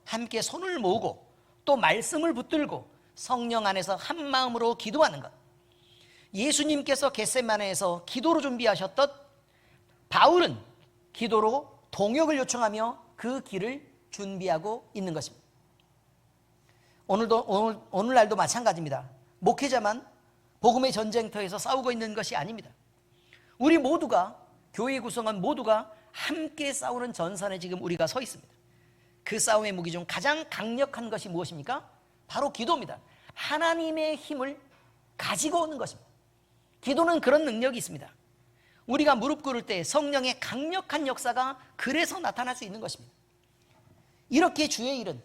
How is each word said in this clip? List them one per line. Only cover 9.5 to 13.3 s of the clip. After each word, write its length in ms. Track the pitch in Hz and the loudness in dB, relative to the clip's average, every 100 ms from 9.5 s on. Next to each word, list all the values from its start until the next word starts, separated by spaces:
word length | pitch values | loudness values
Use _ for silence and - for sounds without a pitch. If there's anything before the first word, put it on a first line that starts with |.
| _ _ _ _ _ - | _ _ _ _ _ 0
바울은 480 | 180 247 349 196 117 - _ _ _ _ | 8 8 8 4 0 -10 _ _ _ _
기도로 640 | - 226 220 214 277 285 - - | -6 2 4 4 2 -4 -20 -14
동역을 460 | - 202 277 320 285 | -2 2 4 4 2
요청하며 680 | 254 240 220 214 233 247 - - | 0 0 0 0 -4 -6 -18 -8
그 280 | 226 | -6